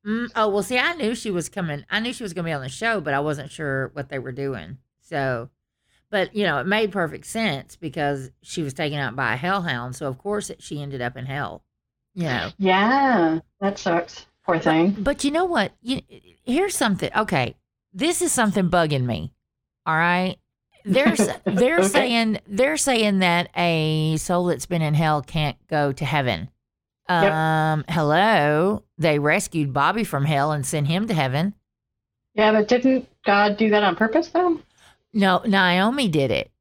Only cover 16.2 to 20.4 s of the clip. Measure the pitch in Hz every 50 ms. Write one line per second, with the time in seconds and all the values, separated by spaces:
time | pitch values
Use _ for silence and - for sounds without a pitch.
16.2 | _ 90 _ _ _ 247 240 320 392 403 - - 277 226 190 180 - - - -
17.2 | 185 - 190 139 123 113 - _ _ _ _ _ _ _ - 185 254 330 349 -
18.2 | 359 320 - - 226 208 175 208 185 170 180 175 165 156 147 135 127 123 113 80
19.2 | 78 - _ _ _ _ _ _ _ _ _ _ _ 165 160 156 170 175 175 180
20.2 | 185 185 - _